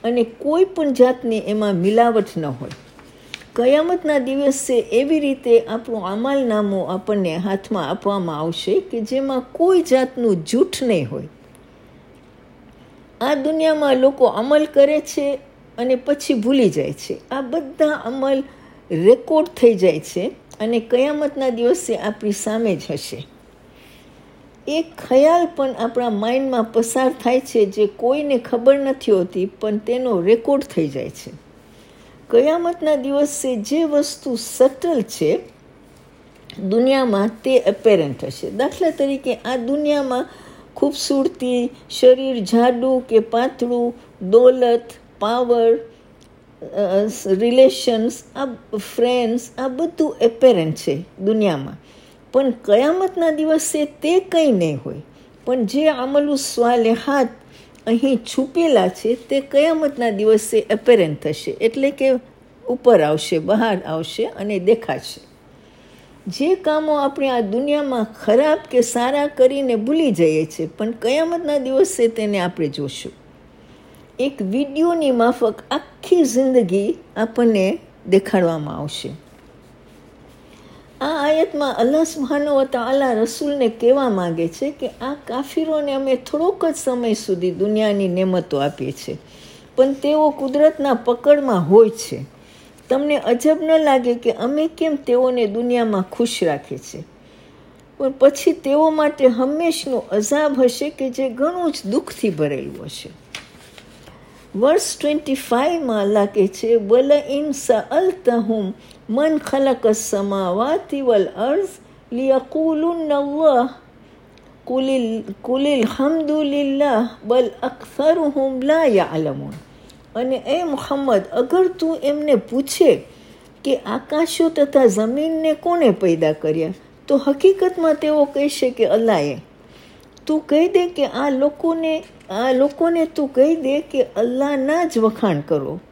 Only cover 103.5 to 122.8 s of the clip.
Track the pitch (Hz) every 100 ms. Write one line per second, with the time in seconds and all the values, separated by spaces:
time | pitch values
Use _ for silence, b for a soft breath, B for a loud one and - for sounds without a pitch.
103.5 | B B B B B B B B B B
104.5 | 196 254 330 - - 294 302 302 269 -
105.5 | 240 294 339 269 220 202 208 202 214 196
106.5 | - 226 233 202 240 277 294 285 277 302
107.5 | 277 - 226 214 302 370 370 - 240 220
108.5 | 220 190 214 B B - 226 302 311 -
109.5 | 277 269 254 226 214 - 202 202 196 185
110.5 | 185 254 339 339 285 262 220 170 185 233
111.5 | 311 381 - B B B 240 262 269 262
112.5 | 311 320 311 320 339 311 285 285 294 311
113.5 | 254 247 - - - B B B B B
114.5 | B - 254 262 269 233 220 - 202 -
115.5 | 254 285 285 220 - 269 320 294 302 294
116.5 | 285 285 277 285 226 233 - 202 247 247
117.5 | - 254 - - - 294 349 302 277 269
118.5 | 262 269 311 311 208 165 156 156 135 139
119.5 | - - B B B B 220 254 262 -
120.5 | 311 339 277 - 277 277 208 175 - 254
121.5 | 359 370 359 320 330 277 294 302 254 -
122.5 | 247 277 -